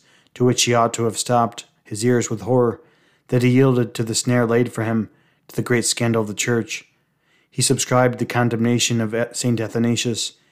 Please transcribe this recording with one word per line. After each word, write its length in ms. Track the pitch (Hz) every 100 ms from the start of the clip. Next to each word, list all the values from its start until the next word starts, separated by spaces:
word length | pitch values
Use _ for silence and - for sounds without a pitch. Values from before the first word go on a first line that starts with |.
| _ _ _
to 120 | -
which 180 | 127 120
he 100 | 120
ought 220 | 120 117
to 100 | -
have 140 | 117 -
stopped 480 | - 120 117 - - _
his 180 | - 104
ears 280 | 120 123 110
with 100 | 110
horror, 400 | 113 127 120 107 _ _ _ _ -
that 140 | 127
he 80 | 123
yielded 440 | 123 135 123 113
to 80 | -
the 120 | 113
snare 320 | 107 - 123 117
laid 260 | 117 120
for 100 | -
him, 280 | 110 113 101 _ _ _ -
to 60 |
the 80 | -
great 220 | 110 120
scandal 380 | 110 - 117 113
of 60 | 104
the 60 |
church. 540 | 98 - 120 104 - - _ _ _ _ _ _
He 100 | -
subscribed 580 | 120 131 - 123 127 113
the 80 | 117
condemnation 760 | 120 120 113 117 120 - 117
of 100 | 110
A-, 220 | 113 120
Saint 260 | - 123 113
Athanasius, 720 | 110 117 117 117 123 107 - - _